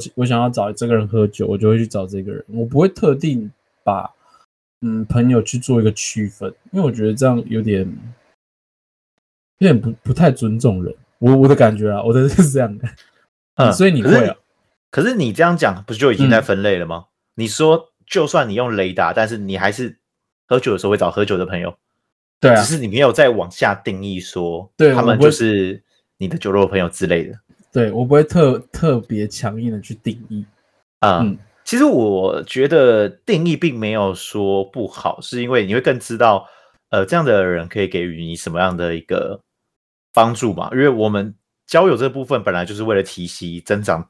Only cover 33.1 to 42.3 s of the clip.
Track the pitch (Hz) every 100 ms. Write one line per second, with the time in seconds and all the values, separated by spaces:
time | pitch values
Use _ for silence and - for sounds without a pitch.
33.1 | - - 180 170 151 170 120 107 110 98
34.1 | 90 - 107 98 98 98 135 101 - -
35.1 | - - 123 120 127 98 110 131 127 -
36.1 | 117 117 101 - _ _ _ _ 104 95
37.1 | 170 147 104 92 87 85 107 95 92 87
38.1 | 82 82 85 - 82 92 87 87 82 -
39.1 | 90 71 101 _ _ _ _ _ _ _
40.1 | - 113 117 117 87 85 131 139 117 107
41.1 | 104 104 98 _ _ - 165 190 123 131
42.1 | 123 131